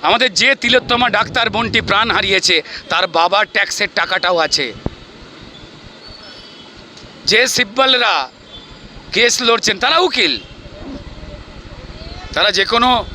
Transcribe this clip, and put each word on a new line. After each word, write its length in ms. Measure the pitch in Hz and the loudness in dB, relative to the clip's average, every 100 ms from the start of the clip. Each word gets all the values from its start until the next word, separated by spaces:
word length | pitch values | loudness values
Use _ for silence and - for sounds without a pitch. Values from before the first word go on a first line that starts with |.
আমাদের 320 | 151 220 254 | 2 2 2
যে 200 | 185 240 | 2 2
তিলোত্তমা 560 | 277 240 247 240 240 247 | 2 2 2 2 2 2
ডাক্তার 400 | 208 - 254 226 | 2 0 0 0
বোনটি 300 | 208 226 220 | 0 0 0
প্রাণ 300 | - 196 226 | 2 2 2
হারিয়েছে 520 | 185 196 190 185 170 - - - | 2 2 2 2 0 0 -12 -4
তার 180 | 165 180 | -2 0
বাবার 400 | 165 170 196 208 | 2 2 2 2
ট্যাক্সের 360 | - 202 - 208 | 0 -2 -2 -2
টাকাটাও 420 | - 170 185 175 180 | 0 0 0 0 2
আছে। 360 | 156 - 131 104 - - - - - - - - - - - - - - - - - - - - - - - - - | 2 0 -2 -6 -10 -12 -20 -20 -20 -20 -20 -20 -20 -20 -20 -20 -20 -20 -20 -20 -20 -20 -20 -20 -20 -20 -20 -12 0
যে 200 | 214 254 | 2 4
সিব্বলরা 840 | - 247 233 269 254 233 170 131 - - - - - - - - | 0 -2 2 2 4 2 0 -2 -10 -20 -20 -18 -20 -20 -20 -6
কেস 300 | - 233 233 | 2 2 2
লড়ছেন 360 | 240 233 - 202 | 2 2 2 0
তারা 200 | 247 320 | 2 4
উকিল, 400 | 359 254 190 120 - - - - - 269 - - - 294 - - - - - - - - - | 2 2 0 0 -8 -18 -18 -16 -14 -14 -14 -16 -16 -16 -18 -18 -18 -18 -16 -16 -14 -14 -6
তারা 160 | - 190 | 0 0
যে 140 | 190 | 2
কোনো 400 | 196 233 247 247 190 | 2 4 4 2 -2